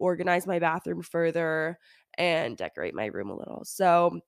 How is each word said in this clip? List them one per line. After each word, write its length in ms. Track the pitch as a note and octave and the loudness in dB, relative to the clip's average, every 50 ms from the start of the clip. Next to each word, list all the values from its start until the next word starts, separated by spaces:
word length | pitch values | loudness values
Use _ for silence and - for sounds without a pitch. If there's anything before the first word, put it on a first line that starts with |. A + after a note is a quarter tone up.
organize 460 | - F#3 F3 D#3+ F3+ F#3 F3 F3+ F3+ | 0 0 0 2 2 2 2 2 2
my 120 | F#3+ F#3 E3+ | 0 0 2
bathroom 440 | E3+ E3 D#3+ F3+ - E3 F3 E3+ | 2 2 0 0 -4 -4 -6 -6
further 760 | E3 - - E3+ E3 E3 D#3+ E3 E3 D#3+ D#3+ D#3 D#3 D#3+ F3 - _ _ - _ _ _ - - | -6 -4 -2 0 0 2 2 0 0 0 0 0 -2 -4 -6 -8 _ _ -20 _ _ _ -4 -2
and 380 | E3+ F3 E3 D#3+ D#3 A#2 A2+ | 0 2 2 2 0 -2 -4
decorate 380 | - F#2 D#2 - - D#2+ F2 - | -6 -8 -8 -6 -4 -6 -4 -4
my 100 | - G#2+ | -4 -4
room 220 | G#2 - G2 G2 G2+ | -4 -4 -6 -8 -8
a 80 | F#2+ | -8
little. 260 | - - - - - - | -10 -10 -10 -12 -12 -12
So 540 | - - - F#3+ F3+ E3+ E3+ F3 F3 E3+ E3 - | -10 -2 2 4 6 6 6 6 4 0 -2 -6